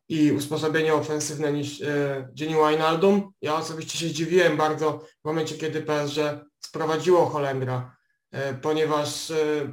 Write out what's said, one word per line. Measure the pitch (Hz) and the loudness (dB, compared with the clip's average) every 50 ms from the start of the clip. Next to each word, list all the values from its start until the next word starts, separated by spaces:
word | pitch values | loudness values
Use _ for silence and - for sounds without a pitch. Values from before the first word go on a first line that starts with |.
| _ - | _ -4
i | 160 156 151 147 | 0 4 4 4
usposobienie | - - - - 151 160 160 156 151 160 156 156 156 | 4 2 0 -2 -4 -2 -2 0 0 2 2 4 2
ofensywne | 147 147 151 151 151 147 - 151 143 156 147 143 | 2 2 0 -4 -4 -4 -6 -6 -4 -2 -2 -2
niż, | 147 135 123 - - | -2 -4 -6 -8 -8
e, | - 147 147 143 143 139 139 135 127 127 - | -6 -4 -2 -2 -2 -2 -2 -6 -8 -12 -10
Gini | 135 156 160 160 | -8 -6 -2 2
Wijnaldum. | 156 156 151 156 156 156 160 165 165 196 196 202 202 196 - _ - | 4 4 4 4 2 2 2 2 4 4 4 4 4 2 -2 _ -8
Ja | - 156 156 | -4 -2 -2
osobiście | 160 160 160 165 160 156 - - - | -2 -4 -6 -8 -10 -8 -8 -6 -6
się | 170 165 | -4 -4
zdziwiłem | 151 151 165 156 175 185 175 165 151 156 | -4 -4 -2 2 4 4 4 4 4 2
bardzo | 156 156 156 143 156 151 - - | 2 0 0 0 0 -2 -2 -2
w | - - _ _ - | -10 -18 _ _ -6
momencie, | 151 160 160 156 - - - | -4 -2 -2 -2 -4 -4 -6
kiedy | 160 156 151 156 | -6 -4 -4 -4
P | - 151 151 147 | -4 -2 -2 -2
S | 147 143 135 | -2 -2 -2
G | 151 151 147 147 - - _ _ _ | -2 -2 -2 -2 -6 -12 _ _ _
sprowadziło | - - - 160 160 156 160 151 143 180 180 170 160 | -20 -12 -8 -4 -2 0 0 0 4 4 6 6 6
Holendra, | - - 151 143 135 135 131 127 127 127 127 123 - - _ _ _ _ _ _ _ | 4 2 -2 -2 -2 -2 -2 -2 -2 -2 -4 -4 -8 -14 _ _ _ _ _ _ _
e, | - 135 139 139 135 | -8 -6 -6 -4 -6
ponieważ, | 127 - 156 156 156 156 143 156 147 147 - - - - - | -4 -2 0 2 2 2 2 2 0 0 -2 -4 -8 -8 -4
e, | 160 156 151 151 151 147 139 131 | -2 0 0 2 0 0 -2 -4